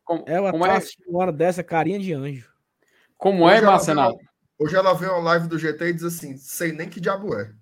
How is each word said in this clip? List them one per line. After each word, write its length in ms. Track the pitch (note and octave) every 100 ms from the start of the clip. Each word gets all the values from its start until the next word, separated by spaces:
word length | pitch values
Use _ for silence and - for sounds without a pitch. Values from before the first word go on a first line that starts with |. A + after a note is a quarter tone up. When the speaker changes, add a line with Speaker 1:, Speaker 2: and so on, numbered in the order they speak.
| -
Speaker 1:
Como, 180 | E3+ -
Speaker 2:
ela 240 | E3+ G3
Speaker 1:
como 120 | E3
Speaker 2:
tá 100 | F#3
Speaker 1:
é? 40 | F#3
Speaker 2:
assistindo 320 | F#3 - -
uma 100 | F3
hora 120 | F#3
dessa, 280 | D3+ F3 F3+
carinha 360 | E3+ E3 D#3 G3+
de 140 | F#3+
anjo. 360 | D3 C#3 C3+ A2+ _ _ _ _ _ _ -
Speaker 1:
Como 280 | G3+ F#3+ E3
Speaker 3:
Hoje 100 | G#3+
Speaker 1:
é, 20 |
Speaker 3:
ela 120 | G#3
Speaker 1:
Marcenato? 460 | F#3 - D3+ B2 A2+
Speaker 3:
vê 40 |
uma, 60 | _ _ _ -
hoje 160 | D3+ F#3+
ela 180 | F#3+
vê 120 | E3 F#3
uma 100 | F3+
live 280 | E3 E3+ E3
do 100 | D#3+
G 160 | D#3
T 140 | D3+ E3+
e 60 |
diz 100 | E3+
assim, 340 | E3+ E3+ C#3+ C3+
"Sei 340 | - - E3+
nem 140 | D#3 F#3
que 100 | G3+
diabo 340 | F#3 G3 G3+ A2+
é." 160 | G2+ -